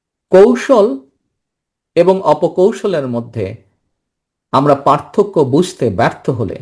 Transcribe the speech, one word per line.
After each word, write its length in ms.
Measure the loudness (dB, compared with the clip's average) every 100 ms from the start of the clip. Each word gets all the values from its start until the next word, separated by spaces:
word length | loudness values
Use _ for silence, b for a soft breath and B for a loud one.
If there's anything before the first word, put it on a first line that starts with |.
| _ _ _
কৌশল 680 | 4 4 4 0 2 2 -2 -14 _ _ _ _ _ _ _ _ 0
এবং 260 | 2 2
অপকৌশলের 840 | 0 0 -2 0 0 0 -4 -4 -4
মধ্যে 480 | -8 -8 -8 -8 -10 _ _ _ _ _ _ _ _ _
আমরা 220 | 0 0
পার্থক্য 680 | 0 0 -2 -2 -4 -2 -2
বুঝতে 500 | 0 0 -2 -4 -4
ব্যর্থ 400 | -2 -2 -2 -6
হলে 280 | -6 -6 -10